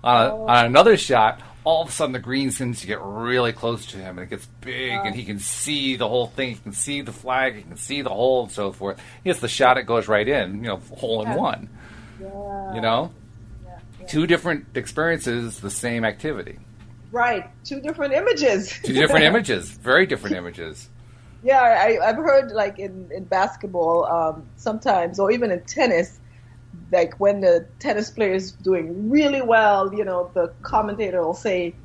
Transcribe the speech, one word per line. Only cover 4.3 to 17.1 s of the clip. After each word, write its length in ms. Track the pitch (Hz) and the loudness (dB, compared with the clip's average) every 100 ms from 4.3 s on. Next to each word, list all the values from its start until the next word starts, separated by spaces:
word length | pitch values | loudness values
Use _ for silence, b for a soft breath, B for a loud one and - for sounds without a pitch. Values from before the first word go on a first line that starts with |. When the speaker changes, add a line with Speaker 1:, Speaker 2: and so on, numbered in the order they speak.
Speaker 1:
gets 160 | 107 - - | -12 -14 -18
big, 320 | 131 123 127 | -12 -8 -6
Speaker 2:
Oh. 100 | 117 | -4
Speaker 1:
and 100 | 98 | -6
he 100 | 120 | -8
can 140 | 104 104 | -10 -8
see 580 | - - 143 147 135 127 | -8 -6 -4 -2 -2 -2
the 120 | 113 | 0
whole 180 | 123 120 | 0 -2
thing. 240 | - 127 | -4 -8
He 40 | 113 | -8
can 160 | - | -12
see 280 | 98 - 143 | -8 -6 -6
the 100 | 139 | -8
flag, 420 | - 127 127 131 | -12 -4 -2 -2
he 80 | 107 | -4
can 140 | 80 - | -16 -16
see 260 | - 143 | -8 -6
the 80 | 131 | -6
hole, 320 | 98 127 127 | 0 2 2
and 80 | 113 | -2
so 200 | - 98 | -6 -6
forth. 260 | 92 98 95 B B | -6 -8 -8 B B
He 80 | 185 | -4
hits 100 | 170 | -4
the 80 | 113 | -4
shot, 300 | - 127 127 | 2 4 4
it 60 | |
goes 240 | 113 117 104 | 2 -2 2
right 180 | 107 107 | 2 2
in, 300 | 143 92 101 | 0 -2 -6
you 40 | 117 | -6
know, 100 | 95 - - | -8 -10 -10
hole 260 | 120 113 | -4 -4
in 60 | 107 | -2
Speaker 2:
Yeah. 80 | 135 | -2
Speaker 1:
one. 320 | 180 110 104 - B B B B | -2 -4 -10 -20 B B B B
Speaker 2:
Yeah. 540 | - - - - 95 | -14 -12 -10 -10 -8
Speaker 1:
You 60 | 110 | -4
know? 320 | 113 117 170 - - - - - | 0 0 -2 -12 -20 -20 -20 -20
Speaker 2:
Yeah, 140 | - - - - | -18 -20 -20 -20
yeah. 60 | - | -6
Speaker 1:
Two 200 | 151 165 | -2 2
different 400 | 170 175 147 - | 2 0 -6 -6
experiences, 840 | 135 - - 165 165 - 120 117 101 | -8 -8 -4 -2 -2 -2 -4 -6 -8
the 100 | 98 | -8
same 340 | - 123 117 | -6 -4 -2
activity. 540 | 113 107 151 127 - - - - - - - | -2 -2 -8 -8 -12 -16 -20 -20 -20 -20 -10